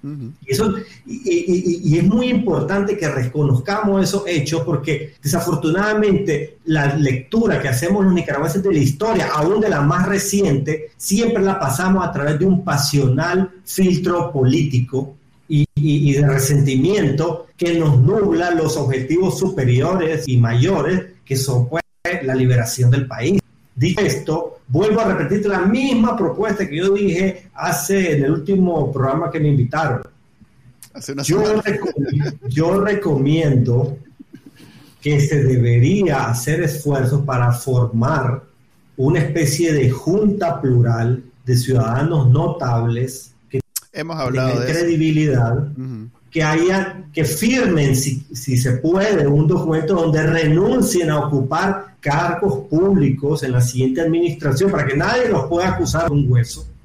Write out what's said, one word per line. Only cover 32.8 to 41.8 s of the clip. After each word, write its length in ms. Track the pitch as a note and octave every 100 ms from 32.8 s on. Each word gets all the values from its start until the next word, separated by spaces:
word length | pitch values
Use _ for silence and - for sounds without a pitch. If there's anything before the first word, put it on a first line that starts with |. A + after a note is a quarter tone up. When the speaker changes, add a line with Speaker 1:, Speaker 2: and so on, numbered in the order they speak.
Speaker 2:
recomiendo 1160 | G3+ G3+ F3 C3+ C#3 D#3+ D3+ B2 A#2 A#2+ C3 - - - - - - - - - - _
que 200 | D3 C#3+
se 220 | D3 D3
debería 840 | B2 B2 A#2 A#2+ C3+ G3+ F3+ C3+ A2+
hacer 340 | A#2+ - D#3+
esfuerzos 640 | E3 - D3 C3+ B2 C#3+
para 280 | - B2+ B2
formar 880 | A#2+ - B2 A#2 A2+ C3 D#3 B2 C3 - _ _ _ _ -
una 240 | C3+ E3+
especie 520 | D3 - D3+ - E3+
de 180 | D3 B2
junta 720 | - D#3 G3 G#3 G3 E3+ -
plural 600 | C3 A#2+ A#2 A#2 A#2 B2+ - _
de 120 | B2 B2
ciudadanos 720 | B2+ B2+